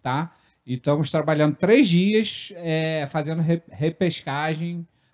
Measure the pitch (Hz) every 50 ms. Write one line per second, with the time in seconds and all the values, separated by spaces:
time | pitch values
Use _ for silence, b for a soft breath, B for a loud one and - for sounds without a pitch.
0 | - 127 131 147 165 165 b b b b b b _ - 127 123 - 147 147 151
1 | 151 - - 156 151 156 156 151 151 151 147 - - 180 226 269 269 180 170 175
2 | 185 202 214 220 220 208 - - - - 196 170 175 165 160 160 160 160 160 156
3 | 143 135 - 160 143 156 160 170 160 160 165 165 - - - - 151 165 160 -
4 | 190 170 - - - 139 135 143 151 160 160 156 170 170 175 170 165 - _ _
5 | _ _